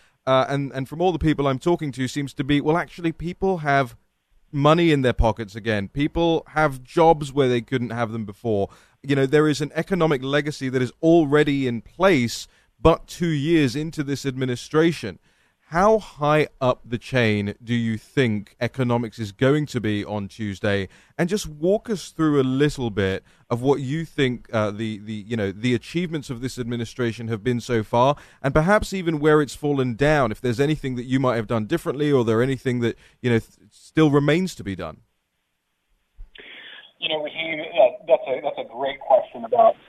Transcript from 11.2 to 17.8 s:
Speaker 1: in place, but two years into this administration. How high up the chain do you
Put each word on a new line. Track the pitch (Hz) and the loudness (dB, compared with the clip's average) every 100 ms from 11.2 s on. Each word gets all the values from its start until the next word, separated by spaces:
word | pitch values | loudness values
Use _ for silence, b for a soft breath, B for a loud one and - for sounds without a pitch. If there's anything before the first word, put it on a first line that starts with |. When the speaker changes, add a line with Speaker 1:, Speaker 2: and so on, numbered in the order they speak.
| 147 147 151 139 127 | 6 4 4 2 -2
Speaker 1:
in | 117 | -4
place, | - - 185 156 117 - - _ _ _ | -8 0 4 4 0 -4 -14 _ _ _
but | 156 165 - | 2 2 -2
two | - 170 | -4 -2
years | 151 147 165 139 139 | 0 2 4 2 0
into | 160 151 | -6 -6
this | 139 139 139 | -6 -4 -4
administration. | 127 131 123 - 156 165 147 107 82 _ _ _ _ - | -4 -4 -4 -2 2 2 0 -8 -12 _ _ _ _ -6
How | 165 208 220 | 2 2 2
high | - - 147 151 147 - | -2 -4 0 2 0 -2
up | 127 127 117 | -2 -2 -4
the | 117 | -10
chain | - 131 113 104 101 - | -4 0 2 0 -2 -6
do | 117 | -4
you | 120 | -2